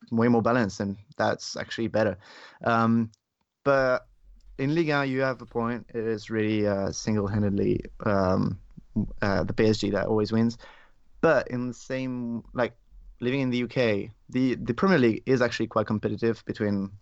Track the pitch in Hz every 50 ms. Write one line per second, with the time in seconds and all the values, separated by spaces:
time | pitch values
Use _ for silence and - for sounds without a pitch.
0 | - - 113 113 117 123 120 117 101 117 120 127 110 95 - - 104 98 98 104
1 | - _ - - 107 107 107 - - - - - 113 - - - 113 107 - 107
2 | 110 104 101 - - - - - - - - - - 117 117 113 113 113 113 117
3 | 113 113 _ _ _ _ _ _ _ _ _ _ - 139 139 135 131 127 127 -
4 | - _ _ _ _ - - - - - - - 139 143 156 170 165 151 147 143
5 | 139 135 127 131 135 135 123 117 120 - - 117 113 117 123 110 - - - 117
6 | 110 113 113 104 104 - 113 110 107 107 110 107 104 101 98 98 98 92 - -
7 | - 113 107 107 101 101 107 107 104 101 98 98 101 104 104 - - - - -
8 | - 107 101 98 95 92 92 98 101 - 98 - - - - - - - - 113
9 | 98 - - - 110 101 95 85 80 110 113 - 110 107 107 - 104 101 101 95
10 | - 101 110 107 107 101 113 113 113 117 117 - - - - - - _ - _
11 | _ - - - - 165 147 120 - - 127 123 123 127 117 - - - 131 131
12 | 131 127 127 123 120 117 117 113 - - - 123 120 107 - _ _ _ - -
13 | - - - - 120 123 135 139 131 127 120 123 120 117 - 135 123 113 104 98
14 | 101 110 - _ _ - - 127 131 127 - - - - 117 - 196 196 185 143
15 | 120 113 104 - - - 135 117 123 117 - - 117 113 - 110 104 - 110 101
16 | - 107 107 - 117 113 110 - - - - - 107 104 101 98 98 95 101 -